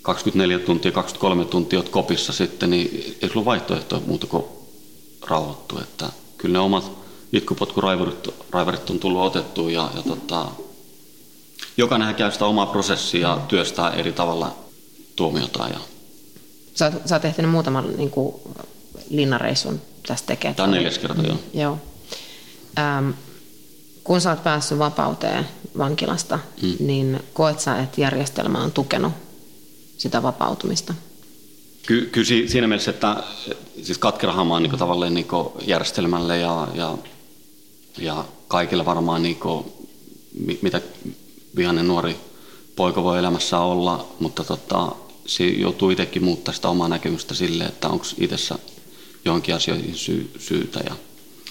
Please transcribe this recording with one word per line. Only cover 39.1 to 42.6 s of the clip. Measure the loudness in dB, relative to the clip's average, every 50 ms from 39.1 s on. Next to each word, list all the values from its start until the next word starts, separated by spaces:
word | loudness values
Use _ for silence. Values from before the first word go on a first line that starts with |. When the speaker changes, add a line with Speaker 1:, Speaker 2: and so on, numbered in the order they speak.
| 2 2 2
Speaker 1:
niinku, | 0 0 0 -2 -2 -2 -2 -4 -8 -14 -18 -18 -20 -20 -20 -20 -20 -20 -20 -20 -16 -10 -8 -4
mi-, | -4 -4 0
mitä | 0 0 0 0 -4 -4 -14 -12 -12 -12 -12 -12 -18 -20 -20 -20 -18 -8 -2
vihainen | 0 2 2 4 4 4 4
nuori | 4 2 2 0 -2 -4 -8 -16 -18 -20 -20 -20 -20 -20